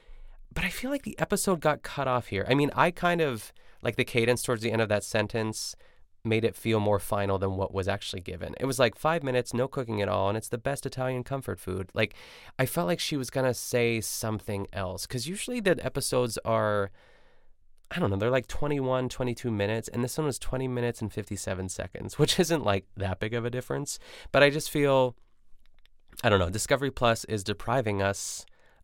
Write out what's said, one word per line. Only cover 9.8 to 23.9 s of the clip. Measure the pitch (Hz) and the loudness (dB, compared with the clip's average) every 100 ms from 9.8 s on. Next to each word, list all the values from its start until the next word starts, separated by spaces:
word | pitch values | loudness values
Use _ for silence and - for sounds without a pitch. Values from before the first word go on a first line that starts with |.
| 117 107 | -4 -2
at | 98 | 0
all, | 95 98 | 2 2
and | 107 | 0
it's | - | -4
the | 117 | -4
best | 135 139 131 | -4 -4 -6
Italian | 131 127 127 | -4 -4 -4
comfort | 120 139 127 98 | -4 -6 -6 -8
food." | - 92 92 - | -6 -6 -4 -2
Like, | 110 - - - - - | -2 -2 -20 -20 -14 -2
I | 127 | 0
felt | - 175 | 2 0
like | 170 | 0
she | - 147 | 0 -2
was | 127 | -2
gonna | 135 131 120 | 0 2 0
say | - 123 120 113 | 0 2 2 0
something | - - 110 107 - 101 101 | -2 -4 -4 -4 -4 -6 -4
else, | 101 92 92 - | -6 -6 -6 -6
'cause | 131 127 | -6 -6
usually | 196 - 247 | -6 -6 0
the | 190 165 | 2 2
episodes | 127 - - 127 123 - - | 0 -4 0 0 0 -2 0
are, | 113 107 104 98 - - - - - - - - - - | 2 2 2 0 -6 -20 -20 -20 -20 -20 -20 -20 -20 -10
I | 175 | -2
don't | 139 | 0
know, | 98 | 2
they're, | 113 | 2
like, | 131 - | 0 0
twenty-one, | - 147 147 131 127 127 | -2 0 0 0 0 -2
twenty-two | - 127 117 123 | -2 -4 -2 -2
minutes, | 107 101 113 - | 0 0 -2 -4
and | 120 | -4
this | 120 - | -2 -2
one | 151 | -2
was | 127 | -2
twenty | - 131 131 | -4 -2 -4
minutes | 123 120 117 | -2 -2 -2
and | 107 | -6
fifty-seven | 107 98 101 - 92 92 | -6 -8 -8 -6 -6 -6
seconds, | - - - - - | -6 -8 -8 -10 2
which | 151 - | 2 4
isn't, | 160 165 | 2 2
like, | 104 98 - - | 2 0 -2 -6
that | 98 92 | -4 -2
big | 107 | -2
of | 117 117 | -2 -4
a | |
difference. | 127 - 139 143 | -6 -4 -6 -4